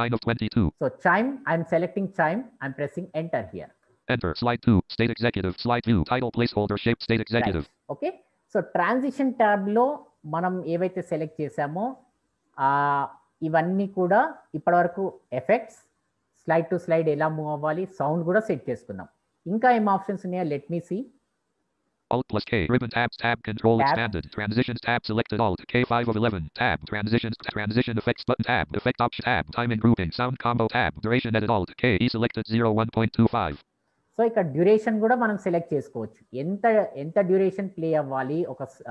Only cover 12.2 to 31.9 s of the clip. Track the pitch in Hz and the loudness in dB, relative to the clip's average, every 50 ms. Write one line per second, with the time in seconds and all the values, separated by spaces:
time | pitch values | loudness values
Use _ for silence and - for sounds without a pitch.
12.2 | _ _ _ _ _ _ _ 143 135 135 139 143 143 143 143 139 139 - - - | _ _ _ _ _ _ _ 0 2 2 4 4 2 2 2 0 -2 -4 -8 -14
13.2 | _ _ _ _ 160 160 160 160 160 180 190 196 202 190 - 185 180 175 196 233 | _ _ _ _ -2 0 2 2 2 2 0 0 -2 -2 -2 0 2 4 4 4
14.2 | 294 320 - - - _ - 156 - 175 175 175 175 170 - 196 196 160 - - | 4 2 -2 -10 -14 _ -12 -4 2 4 4 4 4 2 0 -4 -6 -6 -6 -10
15.2 | _ _ 123 131 - - 220 233 220 - - - _ _ _ _ _ _ _ _ | _ _ -6 -2 0 2 2 2 0 -4 -18 -20 _ _ _ _ _ _ _ _
16.2 | _ _ _ _ _ - 160 170 160 - 180 170 - 170 160 165 160 156 147 147 | _ _ _ _ _ 2 2 2 2 0 -2 -2 0 2 2 2 2 2 2 2
17.2 | 156 156 160 156 151 151 151 143 151 156 156 180 190 185 - - 139 147 160 175 | 0 0 0 -2 -4 -4 -4 -2 -2 -2 -2 -2 -4 -6 -4 -2 0 0 0 0
18.2 | 160 175 185 214 214 - 165 123 - 135 117 - - - 98 92 87 - _ _ | 0 2 2 2 2 0 -2 -4 -4 -6 -6 -6 -8 -12 -12 -12 -14 -16 _ _
19.2 | _ _ _ _ - 170 208 226 254 254 240 226 208 202 196 185 - - 196 185 | _ _ _ _ -6 -4 0 2 4 4 4 4 4 2 2 0 0 -4 -8 -6
20.2 | - 180 180 180 180 151 147 139 - - 170 165 165 - 175 220 277 - _ _ | -6 -6 -4 -2 -2 -2 -4 -4 -4 -4 -6 -6 -4 -4 -6 -6 -8 -10 _ _
21.2 | _ _ _ _ _ _ _ _ _ _ _ _ _ _ _ _ _ - 110 127 | _ _ _ _ _ _ _ _ _ _ _ _ _ _ _ _ _ -2 -2 -2
22.2 | - - 110 - - - 123 104 80 110 123 120 120 110 - 117 120 - - - | -2 -2 -2 -4 -2 0 0 0 2 2 2 0 0 -2 -2 -2 -2 -2 -2 -2
23.2 | - 117 117 110 - 110 107 107 110 113 117 113 135 143 135 117 117 110 101 80 | -2 0 0 -2 -4 -6 -4 2 4 4 4 4 4 2 2 0 0 -2 -2 -4
24.2 | - - - 107 104 104 107 123 127 123 117 - - 117 120 117 - - 107 113 | -6 -6 -6 -6 -4 -2 0 0 0 0 -4 -4 -2 0 0 0 0 0 -2 -2
25.2 | - - 104 107 113 101 90 - - - - 123 123 - 117 117 120 117 107 104 | 0 0 0 2 2 2 2 0 -2 -2 0 0 2 2 2 2 2 0 0 2
26.2 | 117 117 104 90 78 76 - - 123 123 78 73 - - 104 104 104 107 113 120 | 0 0 0 -2 -6 -6 -4 -2 0 0 0 -2 -4 -6 -6 -4 -2 0 0 0
27.2 | 117 113 117 - - - - 107 104 107 107 123 131 120 113 107 - 120 117 - | 0 -2 -6 -8 -8 -6 -6 -4 -4 -2 0 0 0 0 -2 -2 -2 -2 -4 -2
28.2 | - - 127 - - - 123 95 76 76 76 - - 180 - - 120 120 - - | -2 -2 -2 0 0 0 0 0 0 -2 -4 -2 -2 -2 0 0 -2 -2 -2 -4
29.2 | - - 120 85 76 76 - 117 120 120 113 110 113 120 113 95 90 80 - 123 | -2 0 0 0 -2 -2 -4 -4 -2 -2 0 2 4 4 4 2 0 -2 -2 -2
30.2 | 123 131 127 - - 120 117 117 113 110 - - 170 82 - - 107 110 120 123 | -4 -4 -4 -2 -2 -2 0 0 0 0 2 0 0 0 -2 -2 -2 0 2 2
31.2 | - 117 113 110 107 110 113 98 90 - - - - 123 | 2 2 0 2 2 2 2 0 0 -2 -4 -2 0 2